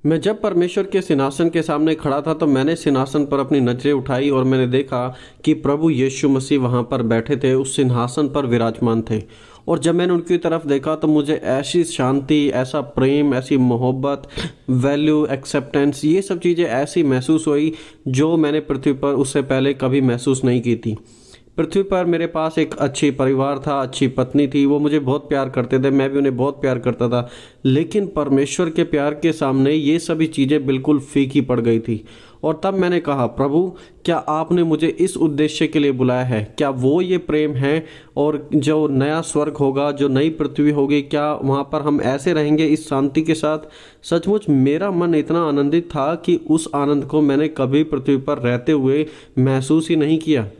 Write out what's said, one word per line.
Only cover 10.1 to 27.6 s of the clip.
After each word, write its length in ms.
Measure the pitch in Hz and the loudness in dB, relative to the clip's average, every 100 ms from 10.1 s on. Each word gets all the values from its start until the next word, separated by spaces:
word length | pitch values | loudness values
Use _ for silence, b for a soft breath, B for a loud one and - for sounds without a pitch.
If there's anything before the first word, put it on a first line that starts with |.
उनकी 260 | 175 165 175 | 0 0 -2
तरफ 280 | 170 160 151 | 0 -2 0
देखा 280 | 139 143 | -2 0
तो 140 | 156 160 | -2 2
मुझे 260 | 151 143 | 2 2
ऐसी 500 | 156 - 131 139 175 | -2 -2 -2 0 -2
शांति, 680 | 165 - 127 139 135 151 143 | -2 0 0 0 2 2 2
ऐसा 300 | 123 127 156 | 0 -2 -4
प्रेम, 540 | 127 - 131 143 147 | -4 0 2 2 2
ऐसी 220 | 127 127 143 | 0 0 2
मोहब्बत, 720 | 127 117 127 131 139 143 - B 175 B - | 2 2 0 -2 -4 -6 -8 B -10 B -2
वैल्यू, 560 | 127 135 143 151 151 151 | 0 2 2 2 2 0
एक्सेप्टेंस, 760 | 131 135 143 131 - 143 135 | -4 -4 -4 -2 0 0 0
ये 180 | 151 180 | 0 0
सब 180 | 196 180 | 0 -2
चीज़ें 240 | 175 170 | 0 0
ऐसी 380 | 165 120 143 185 | 0 0 0 0
महसूस 460 | 151 131 131 156 156 | 2 2 2 0 2
हुई 240 | 143 156 156 B B - | 0 0 -4 B B -4
जो 280 | 131 156 165 | 0 2 2
मैंने 240 | 151 151 | 2 0
पृथ्वी 320 | 151 135 143 | -2 -2 0
पर 160 | 135 143 | 0 0
उससे 340 | 135 135 147 | 0 0 -2
पहले 320 | 135 135 135 | 0 0 0
कभी 260 | 135 131 139 | 0 0 2
महसूस 440 | 131 120 131 131 | 2 0 0 0
नहीं 160 | 131 123 | 2 0
की 160 | 117 113 | 0 -2
थी। 200 | 117 107 B B B B B - | -2 -8 B B B B B -4
पृथ्वी 260 | 165 196 | -2 0
पर 220 | 196 190 | 0 0
मेरे 220 | 175 170 165 | 0 0 -2
पास 320 | 160 156 160 | -2 -2 -2
एक 160 | 156 | -2
अच्छी 360 | - 139 135 147 | -2 -4 0 -2
परिवार 480 | 135 131 135 139 139 | 2 0 2 0 -2
था, 240 | 135 139 | -4 -4
अच्छी 260 | 127 - 131 | -4 -2 -2
पत्नी 400 | 131 127 143 143 | 0 0 2 2
थी, 180 | 143 139 | 2 2
वो 120 | 147 | 2
मुझे 200 | 147 151 | 2 0
बहुत 300 | 131 143 - | 0 -2 -2
प्यार 200 | 143 131 | -2 -2
करते 300 | 127 120 135 | -4 0 0
थे, 120 | 135 | 2
मैं 200 | 135 135 | 2 2
भी 80 | 139 | 0
उन्हें 180 | 139 127 | 0 0
बहुत 240 | 135 139 | -2 -2
प्यार 180 | 139 123 | -2 -2
करता 300 | 123 117 117 | -2 -2 0
था। 200 | 120 120 B B B | -2 -4 B B B